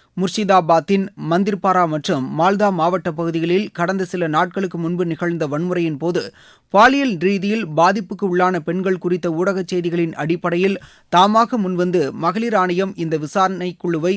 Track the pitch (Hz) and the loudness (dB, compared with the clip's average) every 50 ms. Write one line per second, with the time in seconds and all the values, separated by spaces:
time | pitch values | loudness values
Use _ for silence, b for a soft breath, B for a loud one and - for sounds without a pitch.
0 | b b b 170 185 185 - - 208 190 190 185 170 156 165 165 151 - 196 196 | b b b -4 -2 -2 -2 -2 2 4 4 4 4 4 2 2 2 2 0 0
1 | 196 - - - 151 156 170 185 202 208 202 170 - 196 180 180 175 165 156 151 | 0 -2 -8 -8 -4 0 0 2 2 0 -2 0 0 2 2 2 2 2 0 -2
2 | 147 - 175 135 127 135 139 147 165 190 202 190 208 202 190 165 156 175 185 185 | -2 -2 -2 -2 -4 -4 -2 0 2 2 2 2 2 0 2 0 0 0 0 -2
3 | 180 180 156 160 170 165 160 165 165 170 175 196 214 - - - 170 170 190 190 | -4 -4 -4 -4 -4 -4 -2 -2 0 0 0 0 0 -2 -4 -4 -4 -2 -2 -2
4 | 185 175 - 180 175 160 151 156 180 180 175 196 190 180 - 170 170 165 175 175 | -4 -4 -4 -2 -2 0 0 0 0 0 -2 -4 -4 -4 -4 -4 -4 -2 -2 -2
5 | 185 170 160 - 175 170 170 160 156 143 143 147 175 180 175 175 170 165 151 135 | -2 -2 -2 -2 -4 -4 -2 -2 -2 -2 -2 -2 -2 -2 -2 -2 -2 -2 -2 -2
6 | 160 175 170 160 107 - b b b b b b b _ - 185 - 254 269 277 | -2 -2 -2 -2 -4 -6 b b b b b b b _ 6 6 6 6 6 4
7 | 277 262 196 151 170 196 202 190 175 202 214 226 208 160 151 156 165 185 196 226 | 0 0 0 0 0 0 0 0 0 0 -2 -2 -2 -2 2 4 4 4 4 2
8 | 185 - 214 180 208 190 175 180 185 180 185 170 151 - 170 190 180 190 190 170 | -4 -8 -6 -4 -2 -2 0 2 2 2 0 0 -2 -2 -2 -2 0 -2 -2 -2
9 | - 180 180 175 - 175 160 160 185 196 190 190 180 180 185 180 170 175 165 170 | -2 -2 -2 0 0 -2 -2 0 0 0 0 -2 -4 -4 -4 -2 -2 -2 0 0
10 | 170 165 - - 151 - 170 175 - 175 170 175 185 196 196 B B B B B | -2 -2 -2 -4 -4 -2 -2 -2 -2 -2 0 0 0 0 0 B B B B B
11 | B _ - 175 190 208 214 220 233 220 - 226 190 180 185 175 180 180 170 180 | B _ 4 4 4 6 4 4 2 2 0 -2 -2 -2 0 0 0 2 2 2
12 | 143 135 110 123 156 170 175 220 226 240 214 196 185 180 175 180 196 196 - - | 0 0 -2 -2 -2 -2 -2 -2 -2 0 0 2 2 2 0 0 -2 -2 -4 -6
13 | 170 160 160 151 151 143 - 202 185 190 190 175 180 180 175 - - 175 170 156 | -4 -2 -2 -4 -4 -4 0 0 0 0 0 -2 -6 -6 -6 -6 -4 -4 -2 0
14 | 151 180 196 | 0 -2 -2